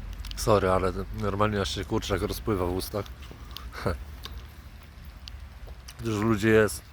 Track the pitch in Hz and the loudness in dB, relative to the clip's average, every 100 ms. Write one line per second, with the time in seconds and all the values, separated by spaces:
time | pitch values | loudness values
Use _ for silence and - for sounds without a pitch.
0 | - - - - - 104 95 92 92 90 | -10 -8 -8 -2 4 6 6 4 2 0
1 | 92 107 104 98 107 104 92 - 85 107 | -4 -4 -2 2 2 2 0 -2 -2 -2
2 | - 95 85 - - 101 90 92 - 104 | 0 0 0 -2 0 2 2 0 -2 -4
3 | 101 - - - - - - - - 85 | -6 -10 -14 -14 -14 -12 -12 -4 -2 -2
4 | - - - - - - - - - - | -6 -12 -12 -12 -14 -16 -18 -18 -18 -16
5 | - - - - - - - - - - | -16 -16 -14 -14 -14 -14 -16 -16 -16 -8
6 | 117 107 110 107 110 110 107 - - | -2 2 4 4 6 8 6 2 -12